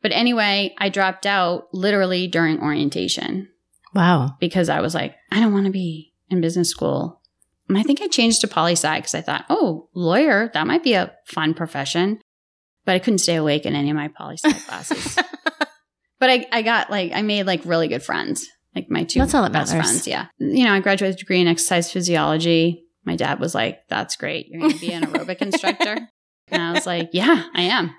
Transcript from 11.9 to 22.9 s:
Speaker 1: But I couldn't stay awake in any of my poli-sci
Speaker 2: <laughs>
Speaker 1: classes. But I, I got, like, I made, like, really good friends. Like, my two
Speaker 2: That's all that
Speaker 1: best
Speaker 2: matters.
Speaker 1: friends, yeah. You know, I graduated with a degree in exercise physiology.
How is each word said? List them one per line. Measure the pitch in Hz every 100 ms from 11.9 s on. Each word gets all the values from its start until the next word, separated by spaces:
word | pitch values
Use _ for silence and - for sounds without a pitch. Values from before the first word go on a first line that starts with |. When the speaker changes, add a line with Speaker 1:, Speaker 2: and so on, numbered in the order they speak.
| 170 185 214 _ _ _ _ _ _ -
Speaker 1:
But | 185
I |
couldn't | 185 196
stay | - 165
awake | 151 147 -
in |
any | 143 143
of | 151
my | 147
poli-sci | - 143 165 302
Speaker 2:
<laughs> | - -
Speaker 1:
classes. | - - 311 - - - - 320 - 302 _ _ _ _ _
But | 254
I, | 254 -
I | 233
got, | 220 226 -
like, | 202 180 -
I |
made, | 214 208 190
like, | 175 170
really | 165 160
good | -
friends. | - 80 - - - _ _ 185
Like, | -
my | 156 165
two | -
Speaker 2:
That's | 269
all | 294
that | 180
Speaker 1:
best | 156 143
Speaker 2:
matters. | 160 -
Speaker 1:
friends, | - -
yeah. | - - _
You | - 233 240
know, |
I | 196
graduated | 190 196 196
with | 185
a |
degree | - 180
in | 175
exercise | 165 - 180 170
physiology. | 185 175 165 147 156 170 165 170 170 _